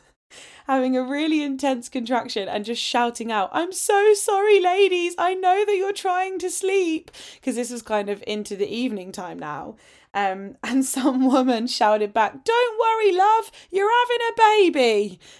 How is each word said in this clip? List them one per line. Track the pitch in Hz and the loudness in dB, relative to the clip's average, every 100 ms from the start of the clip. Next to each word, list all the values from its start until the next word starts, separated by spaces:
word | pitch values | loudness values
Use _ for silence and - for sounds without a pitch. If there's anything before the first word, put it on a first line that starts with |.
| _ _ _ | _ _ _
<laughs> | - - - - | -20 -20 -12 -4
having | 269 254 254 | 0 0 0
a | |
really | 254 285 311 311 | -2 -2 0 0
intense | 285 269 277 254 - | -2 -2 -2 -2 -4
contraction | 262 226 247 - 220 190 | -8 -2 -4 -2 -6 -6
and | 208 208 | -6 -6
just | 233 | -6
shouting | - 247 240 240 226 | -2 0 0 -2 -4
out, | 214 190 | -2 -2
"I'm | - 359 | -2 -4
so | 370 - 403 415 | -4 0 4 4
sorry, | 415 - 392 427 392 | 4 2 0 4 4
ladies. | 359 370 392 359 349 349 | 4 4 4 2 -2 -2
I | 349 381 | -2 0
know | 370 381 415 | 2 2 2
that | 392 | 0
you're | 392 | -2
trying | 403 381 359 381 381 | -2 -2 -2 -2 -4
to | 359 | -6
sleep." | - 381 392 349 320 - - - - | -4 0 0 0 -2 -8 -20 -20 -10
'Cause | - 226 | -6 -4
this | 233 | -4
was | 240 | -8
kind | - 214 202 | -4 -4 -2
of | 202 - | -6 -6
into | 214 208 190 | -8 -6 -6
the | 202 | -4
evening | 226 247 208 180 | -2 -4 -4 -10
time | 190 180 165 | -12 -12 -10
now. | 151 147 - 233 _ _ _ | -10 -10 -12 -16 _ _ _
Um, | 202 202 190 196 - | -4 -2 -4 -10 -12
<laughs> | |
and | 226 262 262 | -2 0 0
some | 269 262 262 262 | 0 0 2 4
woman | 262 254 233 247 | 4 2 0 -2
shouted | - 214 214 208 | 0 2 2 0
back, | 226 208 - | 0 0 -2
"Don't | - 466 494 440 | 0 2 2 2
worry, | 453 453 415 | 0 2 2
love, | 359 403 440 453 - - | 4 4 2 0 -12 -8
you're | 370 403 480 | -2 2 2
having | 494 480 466 | 2 0 -2
a | 453 | 2
baby." | 440 427 359 302 240 214 208 180 - - | 4 6 4 4 2 2 -2 -6 -20 -14